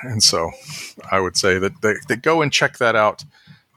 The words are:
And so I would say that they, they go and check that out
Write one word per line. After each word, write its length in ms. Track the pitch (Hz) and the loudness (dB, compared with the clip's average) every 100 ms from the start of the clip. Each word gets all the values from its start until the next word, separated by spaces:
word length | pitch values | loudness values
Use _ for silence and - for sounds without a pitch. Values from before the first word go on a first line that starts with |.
And 200 | 127 107 | -8 0
so 280 | - 92 82 - - 151 - - - | 2 2 -2 -6 -16 -16 -16 -18 -4
I 100 | 95 | -2
would 160 | 92 - | 0 0
say 220 | 98 92 | 2 2
that 220 | 98 - | 0 -2
they, 120 | 107 104 - | -2 -2 -4
they 80 | 117 | -2
go 260 | 156 165 | 0 0
and 100 | 147 | 0
check 260 | - 139 - | 0 0 0
that 180 | 120 110 | 0 4
out 280 | 107 - - _ - - _ | 2 0 -8 _ -20 -20 _